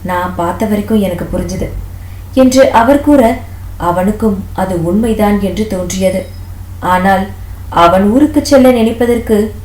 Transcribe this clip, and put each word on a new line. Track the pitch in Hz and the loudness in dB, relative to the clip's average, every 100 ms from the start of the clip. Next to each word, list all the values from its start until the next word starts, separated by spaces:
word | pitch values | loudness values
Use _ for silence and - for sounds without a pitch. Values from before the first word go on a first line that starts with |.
நான் | 180 180 185 - | -4 -4 -4 -4
பார்த்த | 175 - 214 | -4 -2 -2
வரைக்கும் | 208 202 220 | -2 0 0
எனக்கு | 190 170 160 | 0 -4 -6
புரிஞ்சுது" | 185 175 - - - - - - - - | -6 -4 -6 -6 -8 -10 -14 -14 -16 -4
என்று | 262 254 262 269 | 2 4 6 4
அவர் | 226 233 285 | 4 4 2
கூற, | 294 285 233 254 - - - - | 4 4 4 0 -8 -14 -14 -6
அவனுக்கும் | 170 175 190 208 220 190 - | -2 0 0 0 -2 -2 -6
அது | - 185 175 | -6 -4 -2
உண்மைதான் | 165 202 233 220 208 208 | 0 0 0 2 2 2
என்று | 190 175 208 | 0 -2 -4
தோன்றியது. | 190 180 190 190 185 - - - - - - | -4 -4 -2 0 -2 -6 -14 -14 -14 -14 -8
ஆனால் | 180 185 190 190 196 - - - - - | -2 0 2 2 0 -8 -12 -12 -4 2
அவன் | 170 190 202 | 4 4 4
ஊருக்கு | 247 294 294 | 4 4 2
செல்ல | - 277 254 | 4 6 6
நினைப்பதற்கு | 240 220 - 240 233 - 208 214 - | 4 2 0 0 0 0 0 0 -6